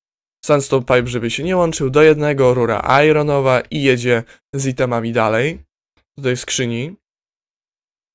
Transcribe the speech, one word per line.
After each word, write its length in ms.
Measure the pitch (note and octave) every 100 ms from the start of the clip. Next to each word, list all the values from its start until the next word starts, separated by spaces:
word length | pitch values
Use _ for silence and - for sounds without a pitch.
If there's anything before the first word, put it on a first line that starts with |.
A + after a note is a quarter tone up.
| _ _ _ _
Sandstone 400 | - D3 - C3+
pipe, 220 | A#2+ B2+ B2
żeby 240 | A#2+ A#2
się 120 | C#3+
nie 140 | E3 F#3
łączył, 340 | E3+ D#3+ C3+
do 120 | C#3+
jednego, 520 | D#3 D3+ D3 C#3+ B2+
rura 500 | B2 A#2 G#2+ - C3+
ironowa 560 | D#3 D3+ D3+ C#3+ C3+ B2+
i 220 | - D3+
jedzie 400 | C#3 B2 B2 A#2 A#2 - _
z 120 | C#3 C3+
itemami 460 | B2+ B2+ A#2 A2+
dalej. 520 | A#2 A2 A2+ D3 E3+ - _ _ _ _ -
Tutaj 200 | C3 B2
w 40 |
skrzyni. 560 | - - A#2+ A#2 D3 G3 _ _ _ _ _ _ _ _ _ _ _